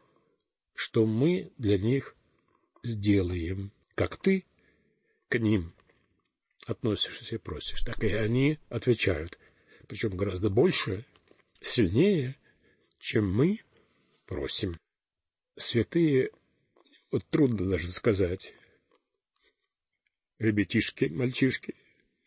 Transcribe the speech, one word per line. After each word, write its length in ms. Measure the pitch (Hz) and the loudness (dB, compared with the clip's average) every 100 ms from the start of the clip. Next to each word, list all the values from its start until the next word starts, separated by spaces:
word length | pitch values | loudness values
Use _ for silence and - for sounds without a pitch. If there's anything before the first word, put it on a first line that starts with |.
| _ _ _ _ _ _ _ | _ _ _ _ _ _ _
что 320 | - - 120 110 | -10 -2 0 2
мы 460 | 110 151 180 165 - | 2 0 0 -4 -6
для 200 | 110 101 | 0 0
них 380 | 107 135 - - _ _ _ _ _ _ | 2 -2 -4 -16 _ _ _ _ _ _
сделаем. 880 | 120 110 104 101 87 90 82 95 101 - _ | -8 -2 2 2 2 -2 -4 -6 -8 -14 _
Как 220 | - 92 - | -4 -4 -2
ты 280 | 196 190 - _ _ _ _ _ _ _ - | 0 0 -2 _ _ _ _ _ _ _ -4
к 100 | 123 | 0
ним 340 | 110 104 82 - _ _ _ _ _ _ _ _ - | 2 2 -2 -12 _ _ _ _ _ _ _ _ -10
относишься 680 | - 113 101 - - - 113 | -6 -2 -2 -4 -8 -10 -10
и 20 | |
просишь, 440 | - 78 - - | -10 -10 -4 0
так 200 | - - | 0 0
и 60 | 107 | 0
они 500 | 104 107 123 139 151 - | 0 0 2 2 0 -6
отвечают. 680 | 120 - 117 - 80 82 - _ _ _ - - | -4 0 2 2 -2 -6 -14 _ _ _ -20 -14
Причем 300 | 107 110 90 | -6 -4 -2
гораздо 340 | 101 92 104 | -4 -2 0
больше, 560 | 101 180 147 - 98 - _ _ _ _ _ | 4 4 2 0 -4 -10 _ _ _ _ _
сильнее, 760 | - - 92 107 196 180 123 - _ _ _ _ _ _ | -4 2 2 4 4 2 -2 -8 _ _ _ _ _ _
чем 340 | - 113 101 | -4 0 2
мы 280 | 98 165 214 - _ _ _ _ _ - | 2 2 0 -8 _ _ _ _ _ -12
просим. 500 | - 67 - 98 82 _ _ _ _ _ _ _ - | -8 -4 -4 -4 -6 _ _ _ _ _ _ _ -6
Святые, 720 | - 120 - 170 160 135 123 - _ _ _ _ _ _ _ | -2 0 0 2 2 2 0 -6 _ _ _ _ _ _ _
вот 160 | 123 - | -6 -2
трудно 400 | 160 139 107 92 | 2 2 2 0
даже 200 | 90 90 | -2 -2
сказать, 680 | 92 123 98 90 92 - - _ _ _ _ _ _ _ _ _ _ _ _ _ _ _ _ _ - | -2 0 2 0 -2 -10 -20 _ _ _ _ _ _ _ _ _ _ _ _ _ _ _ _ _ -2
ребятишки, 680 | 110 104 98 113 - - | 0 2 2 2 0 -2
мальчишки, 680 | 143 156 131 131 131 - - - _ _ _ _ | -2 -2 -4 0 0 0 -8 -16 _ _ _ _